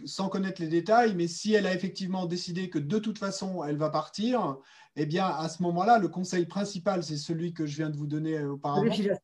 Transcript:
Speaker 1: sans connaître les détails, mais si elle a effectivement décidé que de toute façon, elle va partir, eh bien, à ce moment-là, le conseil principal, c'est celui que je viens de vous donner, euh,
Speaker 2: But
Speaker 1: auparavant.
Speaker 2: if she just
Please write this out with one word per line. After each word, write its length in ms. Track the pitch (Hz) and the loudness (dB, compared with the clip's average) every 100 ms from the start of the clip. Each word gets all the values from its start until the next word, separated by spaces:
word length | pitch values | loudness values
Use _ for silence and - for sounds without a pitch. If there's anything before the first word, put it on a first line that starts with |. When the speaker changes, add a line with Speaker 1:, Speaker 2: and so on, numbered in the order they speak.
| - | -8
Speaker 1:
sans 220 | - 190 | -4 -2
connaître 340 | 196 190 180 | 0 -2 -2
les 60 | 160 | 0
détails, 460 | 170 175 226 233 180 | 0 4 6 6 2
mais 120 | 170 | -2
si 260 | - 208 | -2 2
elle 140 | 214 185 | 4 4
a 60 | |
effectivement 520 | 185 190 - 185 190 175 | 0 -2 -4 -4 -2 -2
décidé 440 | 175 185 175 180 | -4 -4 -6 -2
que 100 | 156 | -4
de 200 | 143 214 | 0 0
toute 180 | 214 196 | 0 -4
façon, 460 | 196 - 196 180 | -4 -4 -6 -4
elle 140 | 147 147 | -4 0
va 120 | 156 | 0
partir, 680 | 156 - - 226 240 165 135 - - - - | 0 -4 -2 0 2 0 -4 -12 -20 -12 -4
eh 80 | 151 | 0
bien, 220 | 175 190 | 0 0
à 200 | 151 160 | 0 -4
ce 140 | - | -2
moment-là, 360 | 175 170 202 233 | 0 4 6 6
le 80 | 165 | 6
conseil 360 | 180 185 185 170 | -2 -2 0 0
principal, 560 | 196 202 180 202 185 | -2 -4 -2 0 0
c'est 140 | 151 147 | -2 -6
celui 360 | - 165 170 | -4 -4 -4
que 120 | 170 151 | -4 -4
je 120 | 143 | -2
viens 120 | 156 | -4
de 60 | 147 | -4
vous 100 | 147 | -4
donner, 300 | 151 160 156 | -2 -2 -2
euh, 100 | 143 | -2
Speaker 2:
But 60 | 143 | -4
Speaker 1:
auparavant. 320 | 147 143 220 | 0 2 2
Speaker 2:
if 60 | |
she 100 | 202 | 2
just 180 | 202 180 | 0 0